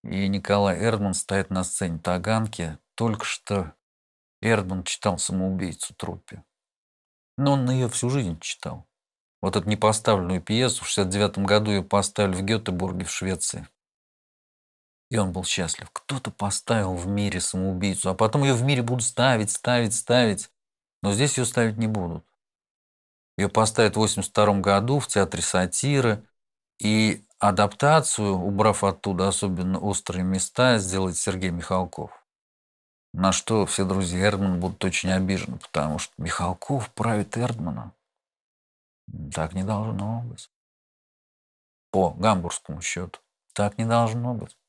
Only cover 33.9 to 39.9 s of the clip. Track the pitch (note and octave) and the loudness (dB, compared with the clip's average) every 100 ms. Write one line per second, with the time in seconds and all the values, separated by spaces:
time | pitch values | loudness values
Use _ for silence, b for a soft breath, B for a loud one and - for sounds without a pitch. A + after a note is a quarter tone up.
33.9 | F#2+ F2+ F2+ G2+ G2+ G2 F2+ F2+ F#2 F#2+ | 0 0 2 2 2 0 0 -2 -2 -2
34.9 | - F#2 F#2+ F#2+ F#2+ - - - - D2 | -2 0 0 0 -2 -4 -12 -6 -4 -2
35.9 | D2+ - - E2+ - F2 F2+ - C#3 G#2+ | -4 -8 -8 -6 -2 -4 -4 -4 -4 -4
36.9 | - A2+ G#2+ G2+ A#2 A#2+ A#2 - A1+ A1+ | -4 -2 0 -2 -2 -4 -4 -6 -8 -12
37.9 | _ _ _ _ _ _ _ _ _ _ | _ _ _ _ _ _ _ _ _ _
38.9 | _ - - C#2+ D#2 D#2+ F2+ F#2+ G#2 A2 | _ -18 -14 -10 -6 -6 -4 -4 -4 -4